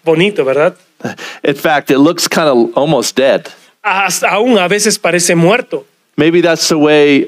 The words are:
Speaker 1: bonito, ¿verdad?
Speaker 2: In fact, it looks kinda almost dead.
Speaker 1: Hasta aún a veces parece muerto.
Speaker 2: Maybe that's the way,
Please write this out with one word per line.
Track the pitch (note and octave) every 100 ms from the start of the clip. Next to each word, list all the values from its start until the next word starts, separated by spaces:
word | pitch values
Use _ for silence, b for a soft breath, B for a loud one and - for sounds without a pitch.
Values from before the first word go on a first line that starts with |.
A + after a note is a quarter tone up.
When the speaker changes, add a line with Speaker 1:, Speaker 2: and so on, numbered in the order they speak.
Speaker 1:
bonito, | E3 D#3+ G3+ F3+
¿verdad? | C3 C3+ E3+ F3+ _ _ A2+ B B B
Speaker 2:
In | -
fact, | C#3 E3+ D3 -
it | C3+
looks | D3+ F3 -
kinda | - D#3 A#2+ A#2
almost | C3 D3+ C#3 A2+
dead. | - C3+ G2 - b b b
Speaker 1:
Hasta | G#3 F#3+ F#3+ - G#3
aún | F#3+ B3 G#3+
a | F3
veces | G#3 G#3+ -
parece | F3 E3+ E3+
muerto. | E3+ E3 A#3+ - D3+ - _ _ -
Speaker 2:
Maybe | D#3 F3
that's | E3+ D#3+ -
the | D#3+
way, | D3 D3+ D3 C#3